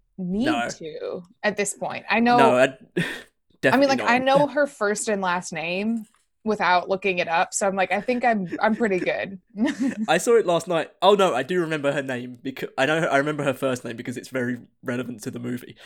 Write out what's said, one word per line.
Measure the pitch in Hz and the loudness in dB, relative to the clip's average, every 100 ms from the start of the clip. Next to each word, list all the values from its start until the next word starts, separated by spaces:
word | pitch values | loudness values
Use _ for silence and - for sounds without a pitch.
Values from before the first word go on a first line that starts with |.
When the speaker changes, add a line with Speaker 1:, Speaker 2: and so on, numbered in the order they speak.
| _ - | _ -10
Speaker 1:
need | 180 196 277 | -6 -2 0
Speaker 2:
No. | - 120 - | 0 -2 -6
Speaker 1:
to | 160 156 98 185 180 _ | -12 -10 -8 -8 -12 _
at | 208 208 | -4 -2
this | 202 | -4
point." | - 165 - - | -4 -8 -8 -2
I | 214 | 0
know | 240 240 | 4 6
Speaker 2:
No, | 226 - | 6 6
I, | |
<laughs> | - | 4
Speaker 1:
I | - - - | 2 -8 -4
mean, | - - - _ _ _ | -4 -6 -16 _ _ _
Speaker 2:
definitely | 135 254 277 254 | 4 4 4 2
Speaker 1:
like, | 214 | 2
I | 240 | 2
Speaker 2:
not. | 262 | 4
Speaker 1:
know | 277 285 | 4 4
her | 262 277 | 2 -2
first | - 202 208 - | 0 -2 -2 -2
and | 202 | -2
last | 185 175 180 | 0 -2 -4
name | 165 160 185 214 233 208 _ _ _ | -8 -4 -2 -2 -4 -8 _ _ _
without | 220 202 175 180 170 | -4 0 2 2 2
looking | 190 202 180 | -2 0 -2
it | 170 | 0
up, | 165 147 | 0 0
so | - 202 | 0 -2
I'm | 196 | 0
like, | 185 | 0
"I | 202 | -2
think | 196 247 240 | -2 0 2
I'm, | 220 180 - | 0 -2 -2
I'm | 220 220 | 0 0
pretty | 226 185 | 0 0
good." | 165 - - 196 - 196 | -2 -4 -6 -10 -16 -4
<laughs> | 277 294 262 214 214 | -2 0 -4 -4 -2
Speaker 2:
I | 165 | 0
saw | 240 233 | 4 4
it | 180 | 4
last | 170 180 | 0 0
night. | 165 - _ | -2 -4 _
Oh, | 180 | 4
no, | 202 185 127 | 6 4 2
I | |
do | 139 180 | 0 -2
remember | 160 156 139 | -2 -2 -2
her | 147 | -2
name | 135 123 123 123 | -4 -6 -8 -10
becau-, | 135 131 - - | -10 -8 -8 0
I | 135 | 2
know | 160 | 2
her, | 165 | 2
I | 139 | 2
remember | 147 151 | 2 0
her | 139 | -2
first | 127 135 123 123 | -2 -2 -4 -6
name | 117 | -10
because | 123 120 | -8 -10
it's | - | -6
very | 131 123 120 - _ | -4 -2 -4 -8 _
relevant | 123 120 123 113 | -6 -6 -6 -8
to | 135 | -10
the | 120 | -8
movie. | 123 123 - - | -8 -8 -10 -20